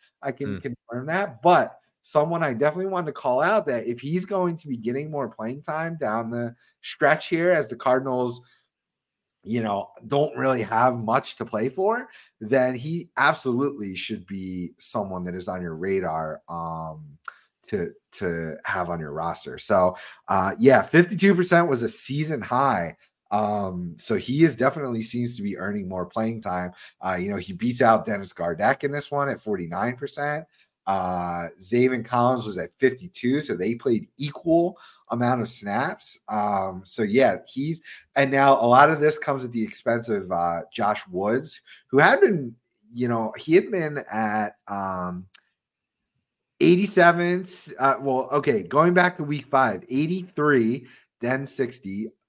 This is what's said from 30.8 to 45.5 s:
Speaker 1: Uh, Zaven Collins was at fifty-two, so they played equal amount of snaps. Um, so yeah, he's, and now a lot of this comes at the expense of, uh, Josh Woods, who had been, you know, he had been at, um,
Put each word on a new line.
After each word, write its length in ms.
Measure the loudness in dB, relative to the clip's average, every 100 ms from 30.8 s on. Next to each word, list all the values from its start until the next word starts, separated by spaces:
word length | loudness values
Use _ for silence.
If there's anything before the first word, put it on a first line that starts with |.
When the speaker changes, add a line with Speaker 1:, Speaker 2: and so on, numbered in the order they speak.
| -4
Speaker 1:
Uh, 640 | -2 -2 -4 -4 -6 -8 -12
Zaven 460 | -2 2 2 2 -2
Collins 400 | 2 2 2 -4
was 120 | -6
at 120 | -8 0
fifty-two, 640 | 0 0 -12 -6 -2 0
so 160 | -2 -2
they 180 | -2 -2
played 320 | 0 0 -2 -8
equal 640 | -8 -6 2 2 2 -4 -20 _ -8
amount 320 | -2 0 0
of 80 | -2
snaps. 720 | -6 -4 -2 -2 -6 -10 -12 -6
Um, 540 | -2 0 0 -2 -8 -10
so 180 | -4
yeah, 360 | 0 4 4 2 -6
he's, 360 | -8 -6 -6 -10 -20 _ 0
and 160 | 2
now 300 | 6 6 6
a 60 | 8
lot 220 | 10 10
of 120 | 8
this 160 | 2 2
comes 260 | -2 -4
at 80 | -4
the 100 | -4
expense 460 | -4 -4 -2 -2 0
of, 240 | -4 -2
uh, 300 | -2 0 -2 -6
Josh 340 | -4 -2 -2 -4
Woods, 500 | -4 0 -2 -4 -12 _ -20 0
who 100 | 4
had 240 | 6 6
been, 340 | 4 2 -4 -12 _ _ _
you 160 | -6 -2
know, 240 | -2 -4 -6
he 180 | 4 4
had 140 | 4
been 280 | -2 -2 -4 -6
at, 460 | -2 0 0 -2 -6 -10
um, 560 | -6 -4 -4 -6 -8 -12 -20 _